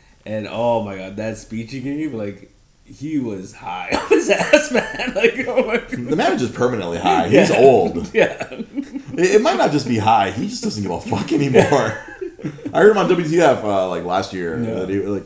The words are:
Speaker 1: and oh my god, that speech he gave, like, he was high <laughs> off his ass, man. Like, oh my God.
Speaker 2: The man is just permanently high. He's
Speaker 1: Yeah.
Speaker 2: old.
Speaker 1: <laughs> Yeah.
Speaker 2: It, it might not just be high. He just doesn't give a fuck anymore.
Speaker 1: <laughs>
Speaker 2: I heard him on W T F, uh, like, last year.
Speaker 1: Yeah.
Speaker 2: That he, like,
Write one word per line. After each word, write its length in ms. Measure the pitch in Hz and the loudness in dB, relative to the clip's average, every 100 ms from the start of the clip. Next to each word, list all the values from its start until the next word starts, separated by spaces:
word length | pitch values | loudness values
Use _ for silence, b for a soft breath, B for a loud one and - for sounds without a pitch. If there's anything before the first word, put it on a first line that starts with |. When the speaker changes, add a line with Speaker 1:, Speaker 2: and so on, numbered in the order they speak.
| b b - | b b -8
Speaker 1:
and 220 | 107 104 | -8 -6
oh 340 | 110 120 117 | -2 0 0
my 120 | 107 95 | -2 -8
god, 200 | 95 101 | -10 -8
that 200 | 110 107 | -8 -8
speech 340 | - 113 113 | -10 -10 -8
he 100 | 135 | -8
gave, 320 | 131 143 156 | -6 -6 -6
like, 360 | 113 101 98 - _ _ _ - - | -6 -8 -10 -18 _ _ _ -20 -14
he 200 | 151 151 | -6 -4
was 340 | 120 98 92 | -4 -6 -10
high 360 | - - 90 90 | -14 -12 -10 -2
<laughs> 60 | - | -2
off 140 | - | 2
his 200 | - - | 2 4
ass, 420 | 190 170 294 294 | 0 4 2 4
man. 420 | 240 - - 247 196 | -2 -2 -6 -6 0
Like, 300 | 233 233 247 | 0 0 -2
oh 180 | 247 220 | 0 0
my 120 | 226 | -2
God. 120 | - | -4
Speaker 2:
The 260 | 170 123 156 | -8 -4 0
man 180 | 320 | 0
is 80 | 269 | 0
just 120 | 117 | -2
permanently 440 | - 123 117 85 85 | 0 -2 0 -4 -2
high. 280 | 90 85 87 | 2 2 6
He's 200 | - - | 6 6
Speaker 1:
Yeah. 80 | - | 6
Speaker 2:
old. 540 | 131 117 - - - | 8 8 4 -2 -2
Speaker 1:
<laughs> 20 | |
Yeah. 340 | 220 175 - - | 2 2 0 -10
Speaker 2:
It, 840 | 131 - 262 277 269 - 127 185 208 | -12 -10 -10 -8 -12 -8 -2 2 2
it 60 | |
might 160 | 285 381 | 2 0
not 140 | - | 0
just 160 | 143 123 | 0 -2
be 100 | 113 | 0
high. 340 | 104 113 98 | 2 2 2
He 160 | 98 202 | -4 -6
just 160 | - | -6
doesn't 180 | 214 107 | -8 -6
give 80 | 95 | -6
a 100 | 85 | -6
fuck 300 | - 101 - | -4 -6 -2
anymore. 300 | 220 139 196 | 0 4 4
Speaker 1:
<laughs> 1080 | - 139 113 - - - - - 151 - - | 4 2 0 -4 -12 -12 -12 -10 -12 -10 -4
Speaker 2:
I 60 | 151 | 4
heard 120 | 202 | 6
him 60 | 208 | 6
on 100 | 165 | 2
W 180 | 175 156 | 0 0
T 120 | 170 | 4
F, 240 | 156 110 | 4 4
uh, 240 | 107 98 92 | 0 0 0
like, 140 | 85 | -4
last 300 | 87 92 95 | -2 -2 -2
year. 240 | 95 85 80 | -6 -6 -4
Speaker 1:
Yeah. 120 | 113 | -4
Speaker 2:
That 160 | 110 92 | -4 -4
he, 100 | 98 | -2
like, 240 | 95 101 | -2 -6